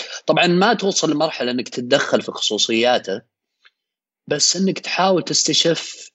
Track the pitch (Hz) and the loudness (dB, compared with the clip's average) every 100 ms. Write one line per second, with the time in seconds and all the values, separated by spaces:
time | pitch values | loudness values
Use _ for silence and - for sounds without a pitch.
0 | - - - 156 175 175 202 233 196 - | -8 -4 0 2 4 4 4 2 0 0
1 | 160 147 160 - 123 123 117 - 123 139 | 0 0 -2 -2 -4 -4 -6 -8 0 0
2 | 151 123 - - - 104 - 113 120 120 | 2 0 -2 -6 -4 -2 0 2 2 2
3 | - 98 - _ _ _ _ _ _ _ | 0 -6 -8 _ _ _ _ _ _ _
4 | _ _ - 151 - 175 190 156 - - | _ _ -4 0 0 2 0 -2 -4 0
5 | 190 185 - 156 - 151 165 160 - - | 2 2 0 0 2 2 2 0 -4 -14
6 | - | -16